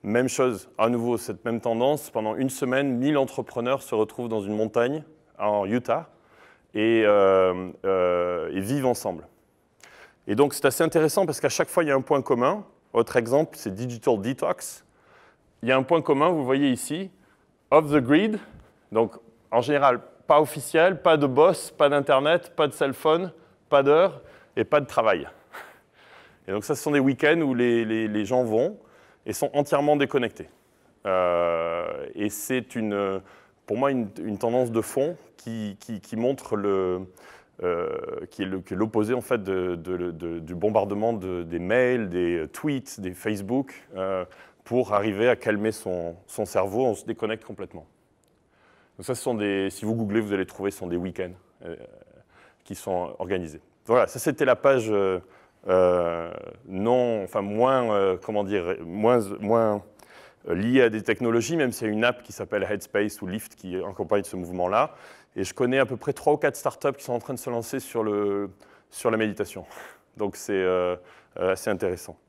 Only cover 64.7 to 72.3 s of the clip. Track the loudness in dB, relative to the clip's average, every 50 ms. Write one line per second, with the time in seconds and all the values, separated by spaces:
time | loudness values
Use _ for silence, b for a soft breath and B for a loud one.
64.7 | 2 2 0 0 B B B B B B B B _ -8 -8 -6 -2 -2 -2 0
65.7 | 2 0 0 0 -2 -8 -6 -6 -6 -2 0 0 0 2 0 -2 -2 -2 -6 -6
66.7 | -6 -2 -4 -4 -4 -4 -8 -6 -6 -6 -6 -8 -10 -8 -8 -6 -6 -6 -6 -6
67.7 | -8 -8 -8 -6 -4 -4 -2 0 0 0 0 0 -2 -2 -4 -8 -10 b b b
68.7 | b b b b -18 -2 0 0 2 2 0 -2 -2 -4 -6 -8 -8 -16 -16 B
69.7 | B B B B B B B B _ -6 -6 -6 -6 -8 -8 -2 0 0 2 2
70.7 | 2 2 0 0 -4 -6 B B B B B B B -2 0 0 0 0 -2 -4
71.7 | -4 -2 -2 -4 -4 -6 -10 -18 -20 _ _ _